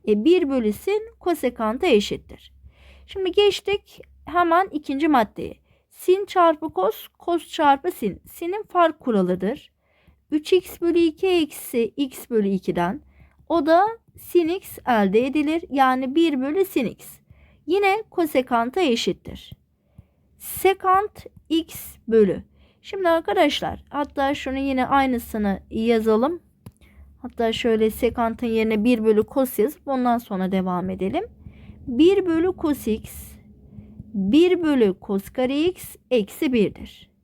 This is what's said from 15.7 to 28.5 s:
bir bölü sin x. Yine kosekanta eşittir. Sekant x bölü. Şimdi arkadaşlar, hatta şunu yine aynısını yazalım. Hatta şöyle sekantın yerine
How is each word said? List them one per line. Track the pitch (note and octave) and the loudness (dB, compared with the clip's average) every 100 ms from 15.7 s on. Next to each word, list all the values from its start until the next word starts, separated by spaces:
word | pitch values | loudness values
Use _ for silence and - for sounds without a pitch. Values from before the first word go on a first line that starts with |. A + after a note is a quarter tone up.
| C#4 C4 B3+ C4 D4 | 0 2 2 0 2
bir | E4 C#4 | 2 0
bölü | C4+ F4 F#4 | -2 -2 0
sin | D#4 A3+ | 0 -4
x. | - - - _ - _ _ - | -6 -20 -20 _ -20 _ _ -2
Yine | F#4+ G4 G#4 - | 0 2 0 -4
kosekanta | - E4 C4+ B3+ A#3+ A#3 F#4+ | -4 0 0 0 -2 0 0
eşittir. | E4 A3+ - - - - - - _ _ _ - _ _ _ _ | 0 0 -2 -6 -10 -18 -20 -20 _ _ _ -20 _ _ _ _
Sekant | - - F#4 F#4+ G4 F#4+ G#4 - - - _ | -14 -2 0 0 2 2 0 -10 -20 -20 _
x | D#4+ D#4+ - - - - | -4 -4 -16 -18 -16 2
bölü. | A3 G3+ - - _ _ _ | 4 4 0 -10 _ _ _
Şimdi | - G4 F4 | -12 -4 0
arkadaşlar, | E4 D#4+ F#4+ D4 - D#3+ - - | 0 0 2 2 0 -6 -10 -10
hatta | C#4 C#4+ - C4+ C#4+ | -8 -6 -2 -2 -2
şunu | C4+ C4+ | -6 -6
yine | C#4 C4 B3 | -4 -2 0
aynısını | C#4 C4+ A#3+ - A3 G3+ F#3+ - | 0 0 -2 -4 -4 -2 -4 -6
yazalım. | A3 A3+ A3+ A3 A3 C4 F4 _ _ - _ - - - - | -4 0 2 2 2 0 -4 _ _ -20 _ -20 -20 -20 -18
Hatta | B3 - A3+ | -16 -4 -2
şöyle | A3 A#3+ A3 A3 | 0 0 2 0
sekantın | G#3+ A#3 A3+ A#3 A#3 | 0 -2 0 -4 -2
yerine | A#3+ | -2